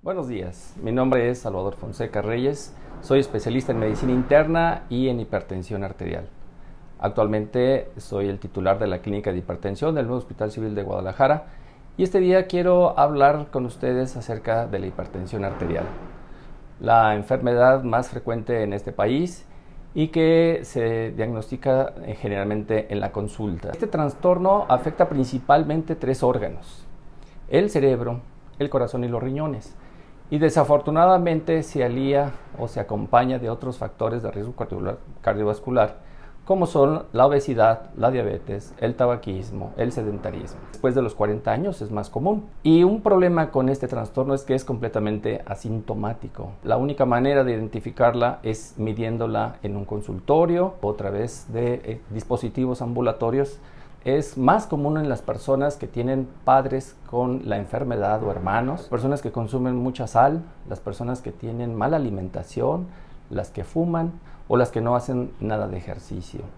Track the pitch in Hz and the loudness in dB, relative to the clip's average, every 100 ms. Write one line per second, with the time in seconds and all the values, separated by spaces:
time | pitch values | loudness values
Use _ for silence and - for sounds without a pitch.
0 | - 185 131 113 90 - - - 110 123 | -4 -4 -4 -6 -6 -10 -16 -8 -2 2
1 | 131 131 117 123 117 95 98 98 - - | 4 4 2 0 -4 -2 -4 -4 -10 -6
2 | 117 107 104 117 131 143 - - - - | -4 -2 -2 0 0 -2 -10 -16 -16 -14
3 | - 135 135 104 110 123 127 113 107 107 | 2 4 4 -2 -2 -2 -2 -2 0 0
4 | 127 127 123 143 156 165 165 - - 123 | 0 2 6 6 6 2 2 0 -4 -2
5 | 131 120 107 101 - 92 90 101 98 95 | 0 0 -2 -4 -4 -8 -6 -6 -6 -8
6 | 87 82 87 - - - - - - - | -8 -8 -10 -14 -18 -16 -18 -18 -18 -6
7 | 104 104 107 107 104 127 123 135 - - | -4 0 2 0 -2 2 2 2 -2 -14
8 | - 101 98 101 95 - 92 98 104 90 | -6 -2 -2 -4 -6 -2 0 2 0 -4
9 | 104 101 101 90 87 87 98 98 151 156 | -4 -4 -2 -4 -4 -6 -6 -2 -2 0
10 | 117 123 117 90 107 110 110 104 95 95 | -2 -4 -6 -6 -6 -4 -6 -4 -4 -4
11 | 92 92 135 151 - - - - - - | -4 2 4 4 -2 -16 -20 -20 -18 -2
12 | 180 196 180 185 185 180 175 180 175 - | 2 4 6 4 4 2 4 6 6 6
13 | 147 147 139 151 147 135 127 - 127 127 | 4 6 6 6 -2 -4 -4 -2 0 0
14 | 131 123 110 110 117 113 113 101 95 - | -2 -4 -6 -6 0 0 0 -4 -6 -6
15 | 87 95 92 110 98 90 87 82 85 - | -8 -8 -6 -4 -4 -4 -4 -2 -4 -8
16 | - - - - - - - - 110 117 | -14 -16 -18 -18 -16 -18 -18 -8 4 6
17 | 110 107 101 127 123 120 123 135 127 113 | 6 2 0 0 2 6 6 6 4 0
18 | 131 123 120 117 107 120 104 101 104 - | 0 -6 -4 -4 -2 0 0 -2 -6 0
19 | 104 135 180 - - - - - - - | 2 2 -2 -6 -18 -20 -18 -18 -10 -2
20 | 160 165 160 165 165 165 123 135 113 113 | 0 4 6 6 6 2 -2 -2 0 0
21 | 113 104 110 113 107 131 135 131 135 - | -4 -4 -4 -4 -6 -4 2 2 2 -4
22 | - 104 107 101 101 107 104 110 - 101 | -10 -6 -4 -2 -2 -2 0 -2 0 -4
23 | 101 104 104 - 107 82 90 - 214 160 | -4 -4 -6 -4 -4 -4 -8 -6 -4 -2
24 | 147 139 180 180 185 202 - - - - | -2 0 2 2 4 2 4 2 2 2
25 | 175 147 127 131 - 147 151 156 156 160 | 2 4 0 -2 4 4 6 0 -2 -4
26 | 127 131 123 120 104 - - - - - | -2 2 2 2 -2 -6 -12 -16 -16 -16
27 | - - - - - 147 202 170 135 123 | -16 -18 -18 -16 0 2 4 4 4 2
28 | 117 120 - - - - 139 135 120 127 | -2 -6 -10 -20 -20 -6 -2 0 0 -2
29 | 123 120 127 139 156 127 - - - - | -2 -2 -4 -4 -4 -6 -10 -18 -20 -20
30 | - - - 147 156 160 135 147 - 151 | -20 -20 -4 2 4 4 6 4 4 4
31 | 180 185 175 160 160 160 156 143 123 123 | 6 6 4 0 2 0 0 0 0 2
32 | 135 139 143 - - - 117 - 101 104 | 2 2 2 -4 -14 -8 -6 -6 -4 -4
33 | 104 120 127 127 120 117 127 123 113 - | 4 4 4 0 -2 -4 -6 -6 -10 -4
34 | 113 120 110 101 110 123 117 98 95 - | -2 -2 -6 -6 -8 -8 -8 -6 -6 -6
35 | - - - 104 104 104 - 127 107 - | -10 -4 -2 0 0 -2 0 2 2 0
36 | - - - - - 190 175 - 139 156 | -18 -18 -18 -18 0 2 4 4 4 4
37 | - 117 131 143 139 117 110 113 - - | -2 4 6 6 0 4 4 4 -4 0
38 | 113 131 107 101 - 101 - - 110 - | 0 2 -2 -4 -6 -8 -8 -4 -4 2
39 | 123 120 - 95 110 107 104 - 127 120 | 2 2 -4 -8 -8 -8 -8 -4 -2 -2
40 | 107 101 - 82 - - - - 135 127 | -4 -4 -6 -8 -10 -14 -16 -2 2 2
41 | 120 - 104 104 113 110 196 175 107 104 | 0 0 0 0 0 0 -2 -4 -6 -6
42 | 101 - 160 214 - - 151 165 180 214 | -4 -2 0 0 -4 -2 6 8 8 6
43 | 208 190 180 170 156 135 131 135 131 120 | 4 6 6 4 2 2 2 0 -2 -4
44 | 113 - 131 135 - 123 - 120 113 110 | -4 -2 0 0 2 0 0 -4 -2 -2
45 | 107 107 110 107 - 98 110 110 107 107 | -2 -2 -2 -4 -6 -8 -4 -6 -4 -4
46 | 104 113 - - 92 98 - 120 135 139 | -4 -6 -10 -12 -12 -10 -2 0 0 2
47 | 127 120 131 139 127 113 110 110 - - | 2 4 4 4 4 0 -4 -6 -8 4
48 | 120 120 120 - 110 107 - - 110 107 | 4 4 0 0 -6 -6 -8 -6 -4 -2
49 | 113 113 113 110 110 - 104 101 101 104 | -4 -2 -2 0 -2 -4 -8 -6 -6 -8
50 | 104 95 - 151 170 170 180 185 101 107 | -6 -8 2 4 4 2 0 -2 -4 -2
51 | 98 101 117 - - 113 120 120 - 117 | -4 -4 -4 -8 -8 -4 -2 -2 -6 -12
52 | - 107 - 123 120 - 127 123 120 120 | -8 -10 -4 -4 -2 -2 -2 -2 -4 0
53 | 120 110 113 127 139 - - - - - | 0 0 0 0 0 -4 -18 -20 -20 -8
54 | 127 139 147 - 131 202 214 151 143 156 | 0 0 0 2 4 4 2 -2 0 0
55 | 151 123 - - - 135 143 143 - 120 | 0 -2 -4 -6 0 2 2 -2 -8 -2
56 | 120 135 131 - - 131 135 131 135 - | 0 0 -2 -4 4 4 4 -2 -4 -16
57 | - 120 123 131 - 104 98 - 123 113 | -6 -2 0 -2 -2 -4 -4 -4 -2 0
58 | 101 107 107 95 92 107 127 165 - 120 | 0 0 0 -2 0 0 0 -4 -4 -2
59 | 131 143 139 131 113 135 127 123 127 127 | 0 -2 -2 -4 -4 -2 0 0 -2 -4
60 | 117 117 131 160 165 - - 101 - 98 | 0 6 6 4 -6 -16 -12 -10 -8 -6
61 | 120 123 117 - 113 117 120 113 117 160 | -6 -6 -8 -10 -10 -6 -6 -2 0 0
62 | 127 98 92 - 90 - 120 175 180 - | 0 -4 -6 -8 -8 -2 -2 -2 -6 -12
63 | - - - 101 95 - 98 165 170 165 | -18 -20 -8 -8 -6 -8 -6 -2 0 0
64 | 165 170 - - - 123 120 117 117 123 | -2 -6 -16 -20 0 2 2 0 0 0
65 | 120 127 123 - 107 107 101 95 90 92 | 0 -4 -4 -6 -4 -2 -4 -6 -8 -12
66 | - - 87 - 95 | -10 -10 -10 -12 -14